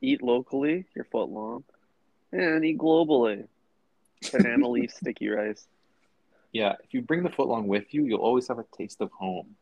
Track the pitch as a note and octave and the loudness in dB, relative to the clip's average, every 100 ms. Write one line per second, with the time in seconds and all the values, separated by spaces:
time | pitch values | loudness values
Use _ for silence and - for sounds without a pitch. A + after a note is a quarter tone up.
0 | C3 C#3+ B2 B2 B2+ C3+ D3 F3 F#3 - | -2 0 2 0 0 -2 0 -2 -6 -12
1 | B2 A#2 - G#2+ A2 B2 - _ _ _ | -6 -4 -4 -6 -10 -12 -16 _ _ _
2 | _ _ _ F#3 F3 D#3+ D#3+ D#3 D#3 D#3+ | _ _ _ -2 0 2 0 0 4 4
3 | D#3 C#3 A#2 G2+ - _ _ _ _ _ | 6 4 4 0 -8 _ _ _ _ _
4 | _ - - C3 A#2+ A#2+ B2 A#2+ - - | _ -14 -2 2 4 4 2 0 -2 -6
5 | - - G#2 G#2+ G#2+ G#2 _ _ _ _ | -8 -6 -4 -2 -4 -6 _ _ _ _
6 | _ _ _ _ _ A2+ G2+ - - C3 | _ _ _ _ _ -2 0 -2 -6 -6
7 | B2+ E3 F3 - C3 A2+ G#2 G2+ G2 D3 | -2 -2 -2 0 0 0 0 0 0 -2
8 | C#3+ G#2+ A2+ B2+ B2+ A#2 A2 - G#2 - | 0 2 2 2 0 -6 -8 -12 -12 -8
9 | G2+ - F#2+ F2+ - - | -8 -6 -6 -6 -10 -16